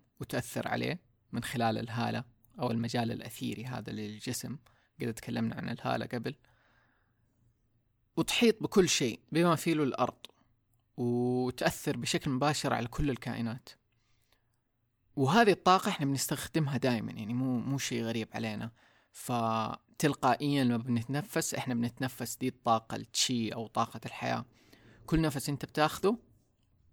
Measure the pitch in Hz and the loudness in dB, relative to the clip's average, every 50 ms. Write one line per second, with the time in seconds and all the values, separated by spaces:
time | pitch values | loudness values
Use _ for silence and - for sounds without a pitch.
0 | - _ _ - 139 - - 123 120 - - 123 117 - 113 120 120 123 143 180 | -10 _ _ -14 -10 -6 -4 -4 -4 -4 -4 -6 -4 -2 -2 -2 -2 -2 -4 -6
1 | _ _ _ _ _ _ - 120 117 - - 123 117 113 110 110 110 - 110 117 | _ _ _ _ _ _ -8 -8 -6 -4 -2 0 2 2 2 0 -2 -4 -4 -4
2 | 117 110 113 123 131 - - _ _ - - - - 123 113 113 117 120 117 123 | -2 -2 -2 -4 -6 -8 -14 _ _ -20 -10 -4 -2 -2 0 0 -2 0 0 0
3 | 117 113 113 110 - - - - 131 120 113 - 113 127 131 120 107 - 107 104 | 0 0 -2 -6 -8 -12 -12 -8 -6 -6 -6 -6 -8 -8 -8 -8 -8 -8 -8 -8
4 | 107 104 107 107 - - 117 - - - 120 151 - - _ _ _ _ _ - | -8 -8 -10 -8 -6 -6 -6 -6 -6 -8 -10 -10 -14 -18 _ _ _ _ _ -6
5 | 135 120 110 - - - 117 120 113 113 113 - - - 120 - - 127 123 120 | -6 -6 -6 -6 -8 -6 -4 -2 -2 -2 -2 -4 -6 -6 -6 -4 -2 -2 -2 -2
6 | 113 - - 123 117 127 147 - _ _ _ _ _ _ _ _ _ _ _ _ | -2 -4 -6 -6 -6 -6 -8 -10 _ _ _ _ _ _ _ _ _ _ _ _
7 | _ _ _ _ _ _ _ _ _ _ _ _ _ _ _ _ _ _ _ _ | _ _ _ _ _ _ _ _ _ _ _ _ _ _ _ _ _ _ _ _
8 | _ _ _ - 160 - - - 240 233 214 - - - - 208 185 160 - - | _ _ _ -2 -2 0 2 4 6 6 6 4 0 2 6 6 6 6 6 2
9 | 151 117 104 - _ - - 156 170 175 165 147 - 170 160 151 151 131 - - | 2 0 -2 -4 _ -2 0 4 4 4 4 4 2 2 2 2 2 2 0 0
10 | 127 - - _ - - _ _ _ _ _ _ _ _ _ _ _ _ _ - | 0 -2 -2 _ -14 -20 _ _ _ _ _ _ _ _ _ _ _ _ _ -4
11 | 123 120 120 120 123 123 123 123 127 127 127 - - 165 - - - 156 135 123 | -2 0 2 2 2 2 2 2 0 0 0 0 0 0 0 -2 -2 -4 -2 -2
12 | 117 120 - 170 - 151 131 127 143 147 151 - - 143 120 117 113 120 - - | -2 -2 -2 -2 0 0 0 2 2 2 2 2 0 0 0 0 -2 -2 -2 -2
13 | 147 139 127 117 - 127 113 113 117 113 113 131 - - - _ _ _ _ _ | 0 0 -2 -2 -4 -6 -4 -4 -4 -4 -6 -8 -12 -16 -20 _ _ _ _ _
14 | _ _ _ _ _ _ _ _ _ _ _ _ _ _ _ _ _ _ _ _ | _ _ _ _ _ _ _ _ _ _ _ _ _ _ _ _ _ _ _ _
15 | _ _ - - 135 131 165 233 233 208 175 - - 185 180 185 - 214 175 - | _ _ -2 2 4 6 6 8 8 8 6 6 6 6 6 6 6 2 -2 0
16 | 151 139 139 131 - - 160 - - - - 165 156 135 147 120 - 131 120 110 | 0 0 0 0 0 -2 -2 -4 -4 -2 0 0 0 2 0 0 2 2 2 0
17 | 110 110 - 113 113 101 120 123 131 131 127 120 110 117 139 135 - - 127 120 | 0 -4 -6 -8 -6 -4 -2 0 0 0 0 -2 0 -2 -2 -2 -2 -2 -2 -2
18 | 117 113 113 117 110 - - 113 113 110 107 110 113 113 - _ _ _ _ _ | -2 -2 -2 -2 -4 -4 -6 -6 -4 -4 -4 -6 -8 -10 -10 _ _ _ _ _
19 | _ _ - - - - 127 120 113 113 113 113 110 110 - - _ _ _ - | _ _ -18 -12 -6 -4 -2 0 0 2 0 0 0 -2 -4 -8 _ _ _ 0
20 | - 147 139 - - 131 120 - 147 143 143 139 131 123 120 117 117 127 120 113 | 0 0 2 4 4 4 4 4 2 0 2 2 4 2 2 0 0 0 -2 -2
21 | 113 - 135 143 147 - - 165 160 - - - 127 - 127 117 120 117 - - | -2 -2 -4 -4 -4 -2 -2 -2 -2 -2 -4 -4 -4 -2 -2 -2 -2 -2 -4 -4
22 | 135 127 - - - - - - 127 131 - _ - 120 113 113 - - 113 110 | -6 -6 -6 -6 -10 -10 -6 -4 -4 -4 -4 _ 2 2 2 2 2 -2 -8 -8
23 | 110 - - - - - 127 120 113 107 - 120 113 107 - - 113 - - 113 | -8 -6 -2 0 0 2 2 0 0 -2 -4 -6 -8 -4 -2 -2 -2 -2 -4 -10
24 | - - - - - 123 123 120 - - _ _ _ _ - - - - - - | -12 -12 -10 -6 -4 -2 -2 -2 -4 -8 _ _ _ _ -20 -20 -20 -20 -20 -18
25 | - - 160 160 160 156 139 143 - - 143 135 - - - - 151 151 - - | -6 0 2 2 2 2 0 -2 -4 -4 -4 -4 -6 -4 0 2 2 2 2 2
26 | - 190 233 - - - _ _ _ _ _ _ _ _ _ _ _ _ | 2 2 2 0 -4 -12 _ _ _ _ _ _ _ _ _ _ _ _